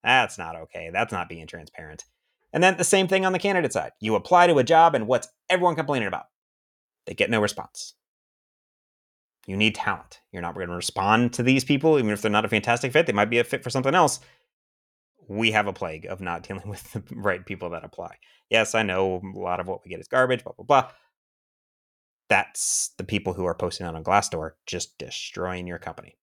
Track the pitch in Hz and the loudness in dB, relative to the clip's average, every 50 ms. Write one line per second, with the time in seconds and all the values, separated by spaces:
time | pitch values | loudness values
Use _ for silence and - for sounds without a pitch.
0 | - 117 127 131 117 98 - - 85 82 82 82 80 _ - 87 82 82 85 98 | 4 4 4 4 4 2 -4 -10 -10 -10 -10 -12 -16 _ -12 -12 -12 -4 -2 -2
1 | 117 113 107 92 85 85 85 82 78 76 - 82 78 76 _ - 82 76 78 - | -2 -2 -4 -8 -6 -8 -12 -16 -16 -16 -16 -18 -18 -18 _ -18 -18 -18 -18 -20
2 | - _ _ _ _ _ _ _ _ _ - 151 175 185 185 - 170 - - 190 | -20 _ _ _ _ _ _ _ _ _ 0 4 4 4 4 2 2 4 4 4
3 | 190 170 190 190 190 185 185 180 - 202 196 180 160 120 - 92 71 - _ _ | 4 2 2 2 2 0 0 0 0 0 0 0 0 0 -2 -4 -6 -6 _ _
4 | 104 107 110 98 - - 180 175 175 175 165 139 123 - 165 160 135 135 139 120 | -2 0 0 0 2 4 6 8 8 8 6 4 4 6 6 8 8 8 6 2
5 | 110 107 127 113 - - _ _ _ - 180 180 180 175 160 156 151 139 143 127 | 0 0 0 0 0 -6 _ _ _ -2 0 2 2 2 0 0 -2 -2 -2 -2
6 | 107 95 95 - - _ _ _ _ _ _ _ _ _ _ _ _ _ _ _ | -2 -2 -4 -6 -8 _ _ _ _ _ _ _ _ _ _ _ _ _ _ _
7 | _ - 92 - 101 95 117 110 104 101 - - - - _ - - - _ _ | _ -14 0 0 0 2 4 2 2 0 -2 -6 -14 -14 _ -18 -18 -18 _ _
8 | _ _ _ _ _ _ _ _ _ _ _ _ _ _ _ _ _ _ _ _ | _ _ _ _ _ _ _ _ _ _ _ _ _ _ _ _ _ _ _ _
9 | _ _ _ _ _ _ _ _ _ - 95 98 107 110 107 - - 107 95 85 | _ _ _ _ _ _ _ _ _ -8 0 2 2 2 2 0 -4 -4 -4 -6
10 | - _ - - _ _ - 92 87 85 85 95 92 87 87 87 - - - 98 | -10 _ -20 -20 _ _ -12 -10 -8 -8 -8 -8 -8 -8 -8 -8 -8 -6 -4 -2
11 | 95 101 110 117 123 117 - - 120 127 131 135 127 - 147 135 151 160 156 143 | 2 4 4 4 4 0 -2 0 2 2 2 2 2 0 0 2 4 4 4 4
12 | 117 107 104 101 - 110 104 107 110 104 113 104 - 120 117 117 - 131 123 156 | 2 0 -2 -2 -2 0 0 0 0 2 -2 0 2 0 0 0 -2 0 2 2
13 | 170 147 110 104 104 110 120 120 117 - - 127 - 123 - 135 127 135 151 185 | 2 2 2 2 2 2 2 0 0 0 -4 -6 -6 -4 -4 -2 0 2 4 4
14 | 170 139 - - - _ _ _ _ _ _ _ _ _ _ _ _ _ _ _ | 4 4 2 -4 -12 _ _ _ _ _ _ _ _ _ _ _ _ _ _ _
15 | _ _ _ _ _ - 98 104 113 113 107 107 104 101 92 - 98 85 80 80 | _ _ _ _ _ -8 -4 0 0 2 2 2 0 0 -4 -6 -8 -8 -8 -10
16 | - - 95 92 95 87 85 85 - - 98 95 - 104 104 - - - - 110 | -12 -12 -12 -10 -6 -8 -8 -8 -8 -12 -12 -12 -10 -12 -14 -14 -14 -12 -12 -12
17 | - - - 110 98 101 92 90 92 - 98 90 92 85 85 80 - 82 - - | -12 -12 -14 -4 -2 -2 -2 -2 -6 -14 -12 -10 -10 -10 -10 -10 -12 -14 -14 -14
18 | 85 85 - _ _ _ _ _ _ _ 104 113 110 - - 113 107 98 92 92 | -14 -14 -16 _ _ _ _ _ _ _ 0 0 0 2 0 0 0 0 0 0
19 | 95 95 92 90 101 95 95 98 92 90 90 90 87 95 92 - _ 90 90 - | 0 0 -2 -6 -8 -12 -10 -8 -6 -4 -4 -4 -4 -8 -8 -10 _ -16 -16 -16
20 | 95 - - 131 127 127 127 120 - - - - - 120 147 131 120 - - _ | -10 -2 2 2 2 2 2 -2 -4 -14 -16 -16 0 4 4 4 4 0 -14 _
21 | _ _ _ _ _ _ _ _ _ _ _ _ _ _ _ _ _ _ _ _ | _ _ _ _ _ _ _ _ _ _ _ _ _ _ _ _ _ _ _ _
22 | _ _ _ _ _ _ 107 98 - - _ - - - - - - - _ - | _ _ _ _ _ _ 2 2 2 -2 _ -6 -4 -4 -2 -4 -4 -6 _ -12
23 | 92 95 107 98 - 95 87 95 90 87 85 - - 90 - - 90 85 82 80 | -8 -4 -4 -2 -2 -4 -6 -4 -4 -4 -2 -2 -4 -6 -4 -6 -10 -10 -10 -8
24 | 80 90 95 101 95 - - 80 78 80 _ _ _ - - 87 - _ _ - | -2 2 2 2 2 0 -6 -8 -8 -10 _ _ _ -10 -8 -8 -8 _ _ -16
25 | - - - - - - - 92 90 90 90 90 90 87 87 85 - 90 80 - | -14 -12 -12 -12 -12 -12 -8 -6 -6 -6 -6 -8 -8 -10 -10 -10 -12 -12 -14 -14
26 | 50 50 _ _ | -20 -20 _ _